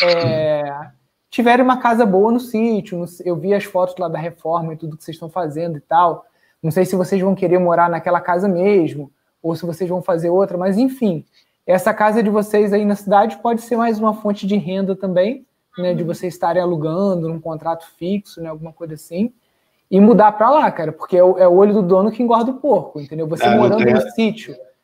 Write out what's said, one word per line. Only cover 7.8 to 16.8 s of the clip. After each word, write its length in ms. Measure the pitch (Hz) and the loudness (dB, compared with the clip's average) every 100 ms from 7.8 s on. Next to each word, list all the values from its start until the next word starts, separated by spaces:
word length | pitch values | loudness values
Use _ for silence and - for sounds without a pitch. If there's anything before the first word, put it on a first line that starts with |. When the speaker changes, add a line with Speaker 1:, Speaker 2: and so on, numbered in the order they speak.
| 170 | 2
Speaker 1:
naquela 300 | 165 175 175 | 0 -2 -2
casa 260 | 175 175 202 | 0 -2 0
mesmo, 600 | 175 196 202 151 139 139 _ _ _ | 0 2 2 0 -4 -14 _ _ _
ou 120 | 165 | -8
se 100 | 165 170 | -6 -8
vocês 220 | 160 180 | -8 -6
vão 140 | 180 | -6
fazer 280 | 170 170 170 | -4 -2 0
outra, 260 | 185 190 175 | 0 0 -2
mas 180 | 185 196 | -2 0
enfim, 460 | 262 262 214 156 - _ _ _ - | 0 0 -2 -2 -8 _ _ _ 0
essa 260 | 180 214 | 0 0
casa 280 | - 214 220 | 2 2 2
de 60 | 214 | 2
vocês 420 | 208 208 208 208 | 0 0 0 2
aí 120 | 208 | 0
na 120 | 208 202 | 0 -2
cidade 400 | 196 202 220 - | 2 2 2 -2
pode 180 | 233 233 | -4 -4
ser 140 | 226 226 | -4 -2
mais 220 | 233 214 | -2 0
uma 140 | 220 | -2
fonte 320 | 214 208 202 196 | -2 -4 -4 -2
de 100 | 208 | -2
renda 400 | 156 190 190 190 | -2 -4 -4 -4
também, 480 | 196 180 196 277 _ _ _ - | -2 0 0 -4 _ _ _ -6
né, 160 | 180 | -4
de 60 | 170 | -2
Speaker 2:
Uhum. 60 | 165 | -4
Speaker 1:
vocês 240 | 170 185 | -6 -8
estarem 260 | - 175 170 | -4 -2 0
alugando 640 | 175 165 | 0 -2